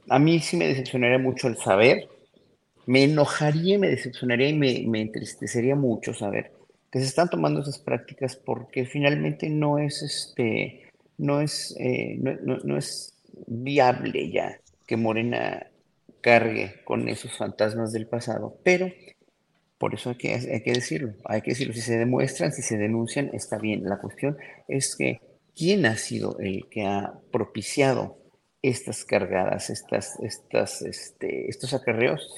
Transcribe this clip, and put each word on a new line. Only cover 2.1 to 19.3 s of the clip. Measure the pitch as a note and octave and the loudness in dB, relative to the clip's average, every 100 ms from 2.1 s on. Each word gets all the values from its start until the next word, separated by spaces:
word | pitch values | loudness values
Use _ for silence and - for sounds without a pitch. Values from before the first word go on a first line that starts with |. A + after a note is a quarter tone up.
| - _ _ _ _ _ _ - | -18 _ _ _ _ _ _ 2
me | C3 | 6
enojaría, | C#3 D3+ C#3 - D3+ D3+ F3 G3+ | 6 6 2 2 2 2 2 4
me | F#3 | 4
decepcionaría | C3+ B2+ A#2+ B2 A#2+ C#3 | 0 -4 -4 0 2 2
y | D3+ | 4
me, | C#3 A#2+ A2+ | 2 2 0
me | A2+ | -2
entristecería | A2 - - - - A#2+ A#2+ C#3+ | -2 -6 -10 -10 -4 0 2 2
mucho | C3+ A2+ - | 2 0 -4
saber | A#2 G#2 G#2+ - - _ _ _ | -6 -4 -4 -6 -12 _ _ _
que | C3 | -4
se | C3+ | -2
están | D3 F3 | 2 2
tomando | E3+ D3+ D3+ | 2 0 0
esas | D3 C3+ | -2 -6
prácticas | - B2 - - C3 - | -4 -4 -6 -8 -8 -6
porque | - A#2+ A#2+ - B2 | -6 -6 -6 -6 -4
finalmente | D3 C#3+ D3 D3+ D3+ D#3+ | 0 2 2 0 -2 -2
no | D3+ D3 D3 | 0 2 2
es, | D3 - | 0 -4
este, | D3 - - - A#2 A2 F#2+ - - _ _ - | -8 -8 -8 0 0 2 -2 -8 -20 _ _ -4
no | D3 C#3+ | 0 2
es, | D3+ - - - | 0 -4 -8 -4
eh, | B2+ B2 A#2 A2 | -2 0 -2 -2
no, | B2+ - | -4 -4
no, | C#3+ B2+ | -4 -4
no | C#3+ C#3+ | -2 -2
es | C#3+ - - - _ - - | -4 -8 -12 -18 _ -18 -10
viable | A#2 B2+ C#3+ B2+ C#3 - - - | -8 0 6 6 6 0 -4 -2
ya | - - - _ _ - | -2 -2 -6 _ _ -4
que | A2+ | 0
Morena | A2+ A2 A#2 A#2+ - - - _ _ _ _ - | 0 0 0 -2 -2 -6 -12 _ _ _ _ -2
cargue | - A#2 A2+ A2 G2 - | 6 6 6 -2 -6 -8
con | - A#2 A#2 | -4 -2 -2
esos | A2 B2 - | -6 -8 -8
fantasmas | G#2 - G#2+ A2 A2+ | -6 0 0 0 -4
del | A2+ A2 | -4 -4
pasado, | A#2+ A#2 G#2+ A2 - | -6 -4 -4 -6 -2
pero | - F3+ F#3 - - - _ | 2 2 2 -8 -20 -20 _